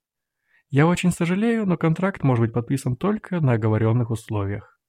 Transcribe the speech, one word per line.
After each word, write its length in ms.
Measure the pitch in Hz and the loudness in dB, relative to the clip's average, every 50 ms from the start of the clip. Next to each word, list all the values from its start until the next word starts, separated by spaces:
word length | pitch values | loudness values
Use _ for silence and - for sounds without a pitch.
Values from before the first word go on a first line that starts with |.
| _ _ _ _ _ _ _ _ _ _ _ _ _ _ | _ _ _ _ _ _ _ _ _ _ _ _ _ _
"Я 180 | 135 139 151 | 2 4 4
очень 240 | 170 175 - - 180 | 4 4 2 0 0
сожалею, 560 | 175 - 175 165 185 196 226 240 233 226 214 | 0 0 0 -2 0 0 0 0 0 0 0
но 100 | 185 170 | 0 0
контракт 460 | - - 165 160 - 185 196 - - - | 2 2 0 0 0 -2 -4 -2 0 0
может 220 | 135 123 117 117 | 2 2 2 2
быть 80 | 113 113 | 0 0
подписан 420 | 120 117 - 139 135 - 131 123 | -2 -4 -2 -4 -4 -2 -4 -4
только 440 | - - 196 214 214 - - 185 170 | -2 -2 -2 -2 -4 -4 -6 -4 0
на 140 | 156 131 120 | 2 2 2
оговорённых 560 | 110 110 110 107 107 113 110 110 123 117 113 | 2 2 2 2 2 2 2 2 2 0 -2
условиях". 680 | 113 104 - - 110 104 98 98 101 98 - - _ _ _ | -4 -6 -6 -6 -6 -4 -4 -4 -6 -8 -10 -16 _ _ _